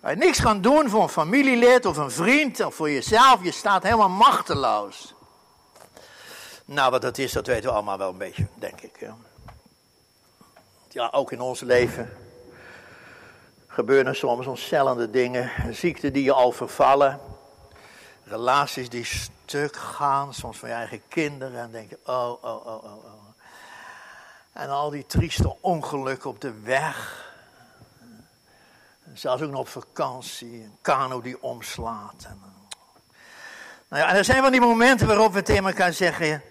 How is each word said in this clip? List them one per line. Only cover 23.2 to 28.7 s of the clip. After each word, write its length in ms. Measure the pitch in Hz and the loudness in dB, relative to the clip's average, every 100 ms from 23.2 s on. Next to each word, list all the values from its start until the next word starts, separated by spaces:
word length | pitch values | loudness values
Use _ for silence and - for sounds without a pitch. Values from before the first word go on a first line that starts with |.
| 104 110 - - - - - - - - - - _ | -20 _ -20 -20 -20 -20 -20 -20 -20 -20 -20 -20 _
En 160 | - 139 | -14 -8
al 200 | 139 151 | -4 -4
die 160 | 143 131 | -6 -4
trieste 500 | - 165 - - - | -2 -2 0 -2 -2
ongelukken 680 | 190 170 143 143 131 131 135 | -4 -4 -4 -6 -6 -6 -10
op 120 | 123 | -10
de 180 | 139 107 | -12 -12
weg. 680 | 107 131 156 - - - - - _ _ _ _ - _ 117 226 _ _ _ _ _ | -2 -2 -2 -8 -14 -16 -20 -20 _ _ _ _ -20 _ -20 -20 _ _ _ _ _